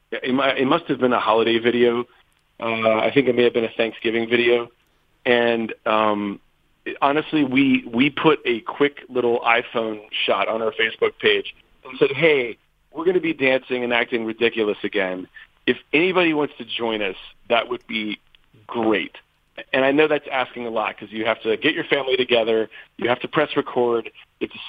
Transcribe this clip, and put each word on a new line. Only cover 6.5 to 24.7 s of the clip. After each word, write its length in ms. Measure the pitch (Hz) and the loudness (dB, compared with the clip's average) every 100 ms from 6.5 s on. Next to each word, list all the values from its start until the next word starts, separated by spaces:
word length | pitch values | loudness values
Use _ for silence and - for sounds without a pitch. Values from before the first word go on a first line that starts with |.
| _ _ _ 113 - | _ _ _ -12 -2
honestly, 420 | 139 151 - 156 | 0 0 0 0
we, 400 | 131 131 135 127 123 | 2 2 2 2 0
we 160 | 117 143 | 0 0
put 320 | - 160 143 123 | 2 2 2 0
a 140 | 113 | -4
quick 440 | - - 143 - - | -4 -2 -2 -2 -6
little 300 | 127 120 120 | -2 0 2
iPhone 600 | 120 117 - 120 110 107 104 - | 2 0 0 -4 -4 -8 -10 -4
shot 240 | - 101 98 | -2 0 0
on 140 | 113 | -2
our 100 | 110 | -2
Facebook 460 | - 110 - 110 - | -2 -2 -2 -4 0
page 360 | 107 101 - - _ _ | 2 2 -2 -12 _ _
and 140 | 131 127 | -14 -2
said, 140 | 139 | 0
"Hey, 440 | 135 160 143 117 - _ _ _ | 2 2 2 -2 -8 _ _ _
we're 100 | 147 | -4
gonna 160 | 170 180 | 0 0
be 140 | 160 | 0
dancing 500 | 147 135 131 - 123 | 0 0 0 -2 -4
and 80 | 120 | -2
acting 320 | 117 120 117 | -2 -2 -4
ridiculous 540 | 110 110 117 113 104 98 | -4 -2 -2 0 -2 -2
again. 460 | 101 101 92 92 87 - - _ - | -4 -4 -4 -6 -10 -18 -20 _ -4
If 100 | 123 - | -4 -2
anybody 400 | 143 185 180 170 | 0 2 2 0
wants 220 | 151 143 - | 0 -2 -6
to 80 | |
join 380 | 113 - 117 107 | -10 -6 -4 -2
us, 140 | 98 - - - - | -4 -8 -16 -16 -2
that 180 | 117 113 | -2 -2
would 180 | 120 - | -8 -8
be 320 | 110 107 104 _ _ _ 110 107 | -6 -6 -8 _ _ _ _ -8
great." 520 | 120 110 98 - - _ _ _ - - | -2 0 0 -2 -12 _ _ _ -20 -4
And 100 | 131 | 0
I 60 | 135 | 2
know 180 | 147 156 | 4 2
that's 200 | 147 - | 0 -2
asking 340 | 135 123 123 117 | -4 -4 -8 -6
a 40 | |
lot 260 | 113 98 - | -4 -4 -6
'cause 140 | 104 | -10
you 160 | 107 113 | -4 -2
have 160 | 110 | -2
to 160 | 113 107 | -2 0
get 160 | 151 | 0
your 100 | 175 | -2
family 320 | - 139 131 127 | -2 -2 0 0
together, 540 | 127 117 113 110 107 - - - | 2 2 2 0 -2 -8 -20 -4
you 140 | 120 | -2
have 100 | 123 | -2
to 80 | 127 | -2
press 260 | 160 147 | -2 0
record, 560 | 147 - 127 120 117 - - - - | -2 -2 0 0 0 -4 -14 -20 -10
you 60 | - | -10
have 60 | |
to 80 | - - | -8 0